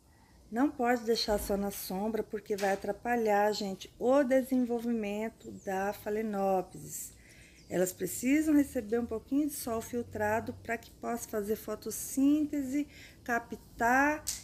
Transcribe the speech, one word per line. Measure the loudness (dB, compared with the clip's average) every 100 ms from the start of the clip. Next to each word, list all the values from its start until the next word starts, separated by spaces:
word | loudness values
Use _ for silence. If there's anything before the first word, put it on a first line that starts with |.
| _ _ _ -20 -8
Não | 0 0
pode | 2 2 2
deixar | 2 0 2 0
só | 2 0
na | 0
sombra, | -4 -6 -4 -2 -2
porque | -4 -8 -6
vai | -2 0
atrapalhar, | 0 -2 -4 -2 0 4 4 4
gente, | 2 -4 -6 -12 -2
o | 2 4
desenvolvimento | 6 4 4 0 2 -2 -2 -2 -2 -4 -6 -8 -16 -10
da | -4 -2 -2
Phalaenopsis. | -4 -4 -4 -2 0 2 2 0 -10 -12 -12 -12 -16 -20 -20 -20 -20 -4
Elas | 0 0
precisam | -2 -6 -2 2 2 6
receber | 4 4 -2 -2 -2
um | -2
pouquinho | -6 0 0 0
de |
sol | -2 -4 -4
filtrado | -4 -6 -6 -2 0 0 -2 -10
pra | -6 -6
que | -6
possa | -10 -6 -6 -4
fazer | -4 -2 -4
fotossíntese, | -4 -8 -8 -8 -6 2 4 4 2 -2 -2 -2 -4 -10 -20 -14
captar | -4 -4 -4 -14 -12 0 4 4 4 0 -6 -8